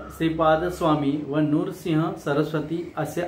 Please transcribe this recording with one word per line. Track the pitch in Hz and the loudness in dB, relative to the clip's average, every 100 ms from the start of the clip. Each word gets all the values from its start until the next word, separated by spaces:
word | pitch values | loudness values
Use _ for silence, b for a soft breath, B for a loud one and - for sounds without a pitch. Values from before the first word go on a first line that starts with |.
| - | -6
श्रीपाद | - 165 160 156 160 | -2 0 2 4 4
स्वामी | 175 - 170 147 139 147 139 | 2 0 2 2 2 0 0
व | 151 | 0
नूरसिंह | 147 156 185 175 180 156 170 | 2 2 0 -4 0 0 0
सरस्वती | - 156 143 151 156 151 170 170 - | -2 -2 0 0 -2 -4 -6 -6 -6
असे | 156 - | -4 -4